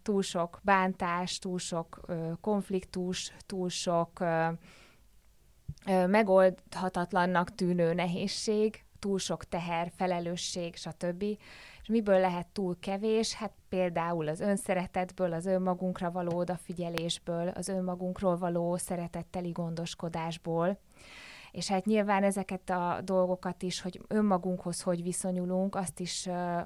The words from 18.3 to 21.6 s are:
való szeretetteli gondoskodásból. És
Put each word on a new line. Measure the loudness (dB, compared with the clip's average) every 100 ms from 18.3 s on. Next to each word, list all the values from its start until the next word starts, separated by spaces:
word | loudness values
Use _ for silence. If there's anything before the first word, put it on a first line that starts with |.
| 2
való | 0 0 0 -2
szeretetteli | -4 -4 -4 -8 -8 -6 -4
gondoskodásból. | -4 -4 -4 -6 -6 -6 -4 -6 -6 -2 2 2 0 _ -20 -20 -20 -20 -20 -14
És | -8